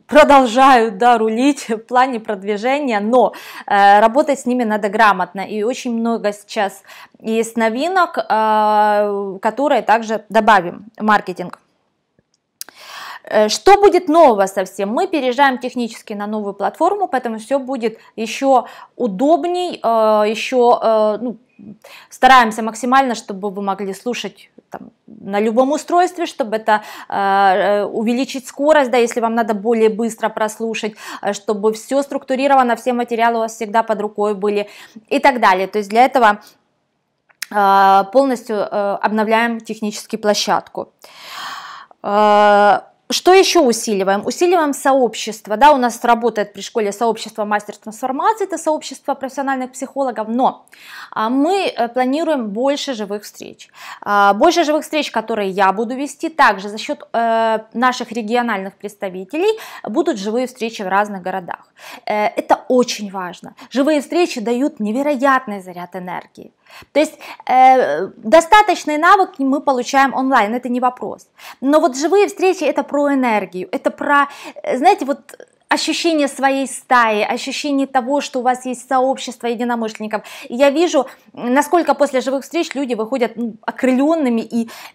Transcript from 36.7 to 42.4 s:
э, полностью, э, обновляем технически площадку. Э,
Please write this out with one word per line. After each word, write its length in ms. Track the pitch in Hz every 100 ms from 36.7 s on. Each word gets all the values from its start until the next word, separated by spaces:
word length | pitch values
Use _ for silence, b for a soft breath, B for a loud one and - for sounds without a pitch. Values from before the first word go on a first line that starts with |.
| _ _ _ _ _ _ _ -
э, 540 | 208 202 196 196 196 190
полностью, 440 | 254 277 240 - 208
э, 420 | - 208 202 196
обновляем 580 | 220 214 214 226 233 233
технически 560 | 220 220 208 214 - 214
площадку. 720 | 208 208 - 170 - - - _ B B B B B B B B B _
Э, 800 | - 208 214 208